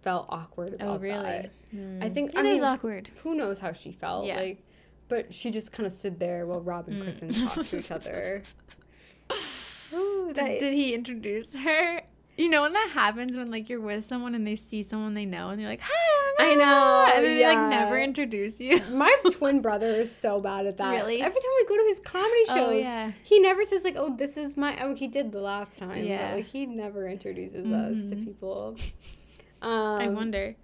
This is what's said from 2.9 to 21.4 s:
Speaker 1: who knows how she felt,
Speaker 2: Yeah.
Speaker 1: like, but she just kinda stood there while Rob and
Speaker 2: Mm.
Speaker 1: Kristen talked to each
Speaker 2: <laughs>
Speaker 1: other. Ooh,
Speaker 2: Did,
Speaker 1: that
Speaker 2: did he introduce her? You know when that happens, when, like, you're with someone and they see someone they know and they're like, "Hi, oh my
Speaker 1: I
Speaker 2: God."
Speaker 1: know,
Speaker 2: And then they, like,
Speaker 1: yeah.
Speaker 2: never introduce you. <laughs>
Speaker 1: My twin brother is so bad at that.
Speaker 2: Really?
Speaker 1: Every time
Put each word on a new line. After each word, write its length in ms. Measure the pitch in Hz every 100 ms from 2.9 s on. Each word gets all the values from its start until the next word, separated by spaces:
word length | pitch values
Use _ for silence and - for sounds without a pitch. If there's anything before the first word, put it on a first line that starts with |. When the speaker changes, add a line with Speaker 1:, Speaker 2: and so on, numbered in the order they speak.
| 202 208 -
Speaker 1:
who 120 | 220 311
knows 240 | 226 196
how 140 | 190
she 180 | 165 -
felt, 340 | - 170 180 202
Speaker 2:
Yeah. 120 | 185
Speaker 1:
like, 260 | 190 190 _ _ _ _ _
but 240 | 240 -
she 180 | - 240
just 220 | 220 214
kinda 180 | - 208
stood 260 | 185 202 175
there 280 | 175 175 170
while 160 | 175
Rob 260 | 175 175 165
and 140 | 202
Speaker 2:
Mm. 20 |
Speaker 1:
Kristen 300 | 190 - 165
talked 360 | 214 247 - 311
to 80 | -
each 120 | -
Speaker 2:
<laughs> 0 |
Speaker 1:
other. 520 | 160 - - 180 196 196 - - - _ _ - _ _ 415 - - - - -
Ooh, 320 | 330 392 403 359
Speaker 2:
Did, 80 | 285
Speaker 1:
that 240 | 277 -
Speaker 2:
did 140 | 277
he 200 | 277 269
introduce 600 | 233 240 240 214 208 226
her? 480 | 277 277 311 349 339 - _ _ -
You 140 | 330
know 140 | 311
when 100 | 294
that 160 | 339 440
happens, 440 | 302 208 220 247 247
when, 140 | 240
like, 180 | 226 220
you're 100 | 240
with 260 | 220 208 214
someone 280 | 247 240
and 120 | 233 214
they 80 | 214
see 260 | - 214
someone 320 | 208 220 214
they 120 | 208 202
know 240 | 175 180
and 120 | 202
they're 60 | 214
like, 140 | 220
"Hi, 100 | -
oh 420 | 622 679 587 554 554
my 60 | 330
Speaker 1:
I 40 | 294
Speaker 2:
God." 20 |
Speaker 1:
know, 560 | 285 277 269 262 262 254
Speaker 2:
And 100 | 311
then 120 | -
they, 60 | -
like, 80 |
Speaker 1:
yeah. 160 | 330 220
Speaker 2:
never 300 | 240 208 254
introduce 600 | 269 277 277 214 202 220
you. 220 | 254 262 214
<laughs> 60 |
Speaker 1:
My 240 | 254 302 554 370
twin 280 | 359 277 277
brother 240 | 226 208 226
is 280 | 220 226
so 260 | - 226 202
bad 260 | 196 196 196
at 120 | 190
that. 140 | 196
Speaker 2:
Really? 300 | 220 214 233
Speaker 1:
Every 180 | -
time 120 | 427